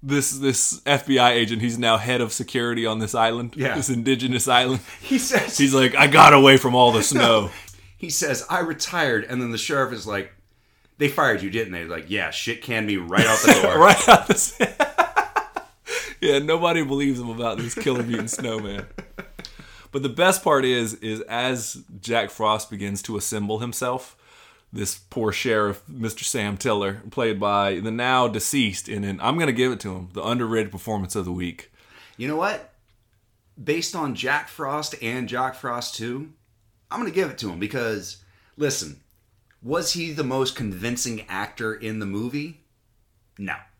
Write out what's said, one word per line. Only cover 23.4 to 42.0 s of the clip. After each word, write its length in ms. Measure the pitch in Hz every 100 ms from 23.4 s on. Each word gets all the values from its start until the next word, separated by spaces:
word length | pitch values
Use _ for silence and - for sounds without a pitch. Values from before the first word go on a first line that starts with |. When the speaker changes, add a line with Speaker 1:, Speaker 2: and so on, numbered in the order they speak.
| 101 107
Speaker 1:
himself, 560 | 120 - 127 127 - _ _ - - _ _
this 240 | 110 101 -
poor 340 | _ - 107
sheriff, 500 | 98 127 110 104 98 -
Mister 380 | 135 113 -
Sam 320 | - 127 104 98
Tiller, 460 | 127 104 98 101 104
played 280 | - 117 104
by 360 | 101 101 101 92
the 100 | 107
now 360 | 113 123 131 120
deceased, 640 | 107 - 143 113 95 -
and, 160 | 107
and 160 | 101 95
I'm 180 | 113 160
gonna 140 | 160
give 180 | 117 127
it 100 | 117
to 140 | 104
him, 140 | 92 90
the 80 | 95
underrated 480 | 90 123 113 113 104
performance 420 | 98 - 107 92
of 100 | 107 90
the 60 |
week. 380 | 90 90 82 - _ _ - - _
Speaker 2:
You 100 | 123
know 100 | 156
what? 360 | 190 214 - _ _ _ _ _ _ _ _ -
Based 320 | 104 160 160
on 200 | 180 147
Jack 340 | 123 127 143 147
Frost 460 | - 143 147 151 -
and 260 | 113 123 117
Jack 260 | 120 131 127
Frost 380 | 131 120 120
Two, 380 | - 110 123 156 _ _ _ _ _ _
I'm 100 | 226
gonna 100 | 226
give 180 | 170 175
it 60 | 123
to 120 | 107
him 80 | 85
because, 680 | 101 135 117 107 92 - _ _ _ -
listen, 440 | 147 135 80 71 _ _ _ _ _ _
was 300 | 113 160 175
he 180 | 175 165
the 140 | 151
most 320 | 135 131 131 -
convincing 680 | 110 90 110 123 123 110 -
actor 460 | 95 104 - 113
in 240 | 110 113
the 80 | 110